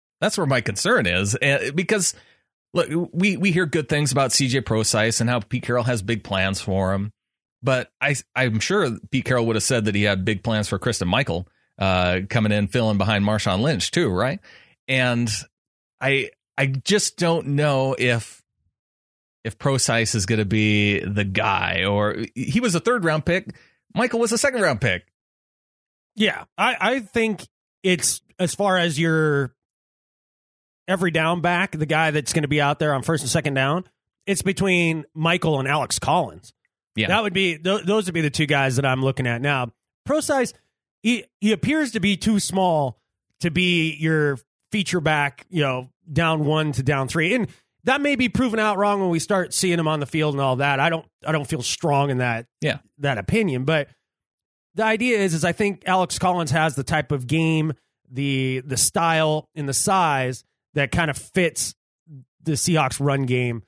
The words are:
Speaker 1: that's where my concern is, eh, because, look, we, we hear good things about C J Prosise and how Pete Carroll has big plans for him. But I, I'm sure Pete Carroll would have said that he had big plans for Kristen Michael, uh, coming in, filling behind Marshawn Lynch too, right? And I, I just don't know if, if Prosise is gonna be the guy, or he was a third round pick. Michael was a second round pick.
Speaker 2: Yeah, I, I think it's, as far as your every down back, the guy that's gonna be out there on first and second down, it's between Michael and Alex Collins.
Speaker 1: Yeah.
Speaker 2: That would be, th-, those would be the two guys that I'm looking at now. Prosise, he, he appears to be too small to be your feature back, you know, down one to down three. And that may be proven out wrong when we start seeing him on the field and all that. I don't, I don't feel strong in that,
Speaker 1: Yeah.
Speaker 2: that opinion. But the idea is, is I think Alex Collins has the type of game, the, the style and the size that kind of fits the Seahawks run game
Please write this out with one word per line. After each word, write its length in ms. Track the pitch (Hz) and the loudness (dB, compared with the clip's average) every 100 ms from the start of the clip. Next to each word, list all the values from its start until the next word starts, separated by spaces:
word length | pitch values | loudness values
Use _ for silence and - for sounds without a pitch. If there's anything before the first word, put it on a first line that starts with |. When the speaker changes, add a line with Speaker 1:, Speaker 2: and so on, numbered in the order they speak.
| _ - | _ -4
Speaker 1:
that's 180 | 202 - | -2 0
where 80 | 151 | 0
my 140 | 131 | 0
concern 440 | 110 101 185 233 98 | 0 -2 0 0 2
is, 300 | 90 101 120 | 0 0 0
eh, 280 | 139 139 107 | 0 0 -2
because, 420 | 147 180 214 175 - _ _ _ _ _ | -4 0 0 -2 -4 _ _ _ _ _
look, 160 | 175 - 160 175 | -2 0 -2 -2
we, 240 | 165 202 175 | 0 2 2
we 160 | 196 | 2
hear 140 | 170 165 | 2 0
good 220 | 160 143 | -2 0
things 200 | 147 147 | 0 0
about 220 | 135 135 | 2 2
C 160 | - 135 | 2 0
J 140 | 127 | 0
Prosise 580 | - 110 107 110 110 110 | 0 0 0 2 2 2
and 80 | 117 | 0
how 120 | 123 | -2
Pete 240 | 101 123 | -2 -6
Carroll 200 | - 123 | -2 0
has 160 | 117 120 | 0 -2
big 240 | 98 113 | -2 -4
plans 360 | - 98 95 98 | -2 0 0 -2
for 320 | - 95 95 | -2 0 0
him. 180 | 98 104 - _ _ _ _ | -2 -4 -10 _ _ _ _
But 300 | 127 127 - - | -2 -2 -4 -4
I, 160 | 139 139 - | -2 -2 -4
I'm 240 | 131 131 110 | -2 0 0
sure 400 | - 202 147 110 - | 0 0 0 -4 -4
Pete 160 | 131 - | -4 0
Carroll 180 | 127 117 | 0 2
would 100 | 110 | 0
have 60 | |
said 220 | - 123 | 0 0
that 100 | 107 | 0
he 100 | 101 | 2
had 200 | 104 95 | 2 2
big 180 | 92 101 | 0 -2
plans 240 | 117 110 104 | -2 -2 -2
for 100 | 98 | -2
Kristen 300 | 127 110 87 | -2 -2 0
Michael, 380 | 110 143 85 101 _ _ - | 0 0 -4 -6 _ _ -4
uh, 420 | 98 92 90 92 95 | 0 2 2 0 0
coming 220 | 117 107 | 0 2
in, 160 | 104 101 | 0 0
filling 280 | 127 113 101 | 0 2 2
behind 240 | 98 104 | 2 2
Marshawn 360 | 101 107 113 92 | 2 0 0 0
Lynch 300 | 135 117 - | 0 -2 -2
too, 180 | - 147 | 0 0
right? 320 | 90 123 180 - - _ _ - | 0 -2 -4 -12 -20 _ _ -4
And 420 | 131 127 120 117 104 - _ _ _ _ - | 0 2 0 -2 -4 -10 _ _ _ _ -6
I, 300 | 131 139 117 - _ - | -2 0 -2 -10 _ -2
I 100 | 139 | -2
just 520 | 135 - 202 - - | -2 0 0 0 -2
don't 300 | 170 165 139 | 0 0 0
know 460 | 143 151 135 135 135 | 0 2 2 0 0
if, 440 | 123 120 - - _ _ _ _ _ _ _ _ _ _ | 0 0 -2 -14 _ _ _ _ _ _ _ _ _ _
if 120 | 113 - | -12 -4
Prosise 560 | 143 135 - 117 110 113 | -2 0 2 0 0 0
is 100 | 95 | 0
gonna 180 | 113 | 0
be 540 | 104 110 107 104 104 98 | 0 2 2 4 2 2
the 240 | - 101 | 0 -2
guy, 600 | 101 95 104 95 92 90 | -2 0 0 0 -2 -2
or 400 | 95 101 104 - 113 | 0 0 0 -4 -8
he 240 | - - 226 | -8 -2 0
was 140 | 240 | 0
a 60 | 165 | 0
third 240 | 226 247 | 0 0
round 200 | 165 156 | 0 -2
pick. 300 | 160 180 - - _ _ _ | 0 -2 -4 -16 _ _ _
Michael 240 | 180 240 226 | -2 -2 0
was 140 | 233 | 0
a 60 | 226 | 0
second 240 | 285 254 | 0 2
round 180 | 185 113 | 0 2
pick. 260 | 117 90 - _ _ _ _ _ _ _ _ _ _ - | 0 -2 -6 _ _ _ _ _ _ _ _ _ _ -2
Speaker 2:
Yeah, 280 | 208 - - - | -2 -2 -8 -2
I, 180 | 220 240 | -2 0
I 200 | 196 262 | -2 -2
think 460 | 202 233 226 190 - _ _ _ | -4 -2 -2 -2 -10 _ _ _
it's, 360 | 190 180 - - _ - | 0 0 0 -4 _ -4
as 120 | 180 | -4
far 240 | - 202 185 | 0 0 2
as 220 | 175 143 | 0 0
your 560 | 165 160 156 143 131 _ _ _ _ _ _ _ _ _ _ _ _ _ - | 0 2 2 0 -2 _ _ _ _ _ _ _ _ _ _ _ _ _ -4
every 240 | 185 180 | 0 0
down 300 | 160 160 175 | 2 0 0
back, 320 | 170 175 190 | 0 0 0
the 140 | 156 151 | -2 0
guy 240 | 156 160 | 2 2
that's 220 | 151 131 | 0 0
gonna 160 | 165 147 | -2 0
be 120 | 147 | 2
out 180 | 143 147 | 2 2
there 160 | 151 | 0
on 80 | 139 | 0
first 200 | 143 160 | 0 -2
and 80 | 127 | 0
second 240 | 160 147 | -2 0
down, 300 | 135 135 170 - _ _ _ - | 0 0 0 -4 _ _ _ -4
it's 160 | 196 | -2
between 640 | 190 - 196 175 170 160 - | -2 0 2 2 2 0 -4
Michael 440 | 156 160 180 165 143 | -2 0 0 0 0
and 100 | 135 | 0
Alex 300 | 147 123 - | -2 -2 -2
Collins. 540 | - 170 123 85 - _ _ _ _ - | 0 0 0 -6 -20 _ _ _ _ -2
Speaker 1:
Yeah. 120 | 107 | 0
Speaker 2:
That 140 | 202 | 2
would 100 | 214 | 0
be, 240 | 185 185 156 | 0 0 0
th-, 260 | 175 208 | -2 -2
those 220 | 175 220 180 | 0 -2 0
would 80 | |
be 60 | 170 | -2
the 100 | 151 | -2
two 160 | - 147 | 0 0
guys 300 | 147 135 123 | 2 2 2
that 80 | |
I'm 180 | 139 131 | 0 0
looking 240 | 131 127 127 | 0 0 -2
at 140 | 120 | -2
now. 320 | 143 139 120 - _ _ | -2 -2 -4 -10 _ _
Prosise, 480 | - 302 - 269 247 - _ _ _ _ | -2 -2 0 0 0 -4 _ _ _ _
he, 220 | 220 240 - - | -2 -2 -4 -2
he 120 | 208 | 0
appears 400 | 214 220 311 277 | 0 0 0 0
to 80 | 220 | -2
be 160 | 190 196 | -2 0
too 240 | - 208 | 2 0
small 580 | - 190 185 156 135 - _ _ _ - | 0 0 2 2 -2 -6 _ _ _ -6
to 100 | 175 | -2
be 440 | 160 180 175 160 | 0 2 2 0
your 440 | 147 160 160 147 135 - _ _ | -2 0 2 0 -2 -8 _ _
feature 280 | 220 180 180 | -4 -2 0
back, 460 | 151 151 143 - - | 0 0 0 -4 -6
you 140 | 175 | -2
know, 280 | 143 127 127 _ - | 0 -2 -8 _ -6
down 340 | 143 165 160 | 0 2 2
one 280 | 147 156 156 | 2 2 0
to 100 | 127 | 0
down 240 | 131 143 131 | 0 0 0
three. 260 | 165 160 | 0 0
And 140 | 247 202 - _ _ | 0 -2 -8 _ _
that 160 | - 277 | -2 0
may 160 | 285 277 | 0 0
be 120 | 247 | 0
proven 300 | - 254 220 | 0 0 0
out 200 | 214 196 | 0 2
wrong 220 | 208 202 | 2 2
when 100 | 190 | 2
we 100 | 165 | 0
start 340 | - 196 175 | 0 0 0
seeing 240 | - 190 170 | -2 0 2
him 80 | 156 | 0
on 140 | 156 | 0
the 60 | 143 | -2
field 280 | 160 151 | -2 0
and 60 | 139 | 0
all 160 | 135 127 | 0 2
that. 240 | 143 135 | 0 2
I 100 | 156 | 0
don't, 160 | 165 - _ | 0 -8 _
I 60 | - | -4
don't 140 | 156 143 | -2 -2
feel 160 | 147 | -4
strong 480 | 120 - 165 139 143 | -4 -2 2 2 2
in 80 | 127 | 0
that, 280 | 123 117 117 - | 0 -2 -8 -6
Speaker 1:
Yeah. 180 | 151 - _ - | -4 -4 _ -6
Speaker 2:
that 200 | 143 117 | -4 -2
opinion. 460 | 92 220 202 127 | 0 0 0 0
But 240 | 135 160 139 _ _ _ _ _ _ _ _ | 0 0 -2 _ _ _ _ _ _ _ _
the 100 | - | -2
idea 340 | 220 220 247 220 | 0 2 2 2
is, 160 | 190 | 2
is 100 | 160 | 0
I 80 | 175 | 0
think 320 | 170 208 190 - | 0 -2 -2 0
Alex 320 | 185 180 - | 0 0 0
Collins 320 | 185 180 156 | 0 0 0
has 240 | 160 156 | 0 0
the 80 | 139 | 0
type 280 | 131 156 143 | -2 -2 -2
of 140 | 143 120 | -4 -2
game, 460 | 160 160 160 156 147 _ _ _ | 0 2 2 0 -4 _ _ _
the, 520 | 127 139 135 131 131 | -6 -4 -2 -2 -4
the 120 | 135 123 | -4 0
style 720 | - - 165 160 156 151 - | 0 2 2 2 2 -2 -6
and 140 | 156 139 | -8 -4
the 60 | |
size 680 | 135 - 190 170 135 127 123 - _ _ | -2 2 2 2 0 -2 -6 -14 _ _
that 160 | 147 139 | -4 -2
kind 200 | - 160 | 0 -2
of 60 | 139 | -4
fits 580 | - 190 170 - - - _ _ - 139 - _ | -4 0 0 0 -6 -8 _ _ -20 -20 -20 _
the 100 | - | -4
Seahawks 460 | 147 - 160 131 - | -2 2 2 2 0
run 240 | 139 139 | 0 0
game 380 | 131 123 123 117 | 0 0 0 -4